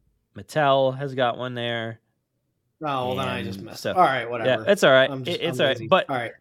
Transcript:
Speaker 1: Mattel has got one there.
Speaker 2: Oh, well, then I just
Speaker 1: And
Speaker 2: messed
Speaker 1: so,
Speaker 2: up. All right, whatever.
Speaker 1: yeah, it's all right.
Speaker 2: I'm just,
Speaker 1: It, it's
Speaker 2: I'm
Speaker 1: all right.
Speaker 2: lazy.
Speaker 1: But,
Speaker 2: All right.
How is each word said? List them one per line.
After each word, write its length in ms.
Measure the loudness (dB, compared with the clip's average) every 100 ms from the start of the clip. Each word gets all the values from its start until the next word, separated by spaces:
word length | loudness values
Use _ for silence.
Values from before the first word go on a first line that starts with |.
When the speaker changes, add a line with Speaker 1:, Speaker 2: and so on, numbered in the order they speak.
| _ _ _ -20
Speaker 1:
Mattel 640 | -8 0 2 2 2 -2
has 160 | -6
got 240 | -2 -2 -2
one 160 | -6
there. 460 | -6 -6 -4 -6 -10 _ _ _ _ _ _ _ -10
Speaker 2:
Oh, 260 | -6 -4 -2
well, 80 | -2
then 100 | -4
I 160 | -4
just 140 | -6 -10
Speaker 1:
And 80 | -12
Speaker 2:
messed 160 | -8
Speaker 1:
so, 80 | -2
Speaker 2:
up. 60 | 2
All 60 |
right, 260 | 2 2 -4
whatever. 340 | -2 0 2
Speaker 1:
yeah, 80 | 2
it's 140 | 4 6
all 60 |
right. 180 | 6 6
Speaker 2:
I'm 140 | 0 -6
just, 120 | -4
Speaker 1:
It, 60 |
it's 160 | -4 0
Speaker 2:
I'm 40 | 0
Speaker 1:
all 20 |
right. 80 | 0
Speaker 2:
lazy. 100 | 2
Speaker 1:
But, 200 | 2 2
Speaker 2:
All 60 | -4
right. 160 | -6 -6